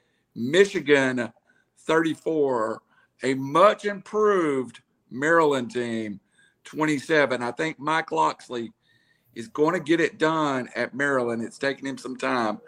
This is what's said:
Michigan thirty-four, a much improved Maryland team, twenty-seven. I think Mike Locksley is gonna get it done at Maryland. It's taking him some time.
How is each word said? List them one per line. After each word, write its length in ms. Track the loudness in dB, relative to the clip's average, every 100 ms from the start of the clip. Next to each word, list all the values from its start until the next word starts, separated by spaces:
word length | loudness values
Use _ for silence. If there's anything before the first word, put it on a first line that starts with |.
| _ _ _
Michigan 1000 | -8 0 4 4 2 4 4 4 0 -6 _ _ _ _ _
thirty-four, 1040 | 0 2 2 -2 -4 0 0 0 -2 -6 _ _ _ _
a 120 | -2
much 500 | -2 0 4 4 4
improved 1000 | -4 -10 -6 0 2 2 0 -2 -4 -10 _ _ _
Maryland 600 | -4 2 4 4 2 -4
team, 480 | -6 -6 -6 -6 -10 _ _ _ _
twenty-seven. 760 | -12 -4 -2 -2 0 2 2 0
I 120 | -4
think 260 | -4 -6 -6
Mike 320 | -4 -4 -2
Locksley 640 | 0 0 -2 -8 -10 -10 _ _ _ _ _ _ -16
is 100 | -8
gonna 320 | 0 0 0
get 220 | 0 2
it 180 | 2 0
done 500 | 0 0 0 -2 -4
at 200 | -6 -6
Maryland. 480 | -2 -2 0 0 -4
It's 160 | -8 -6
taking 280 | -6 -4 -8
him 120 | -10
some 180 | -12 -6
time. 440 | -4 -2 -2 -4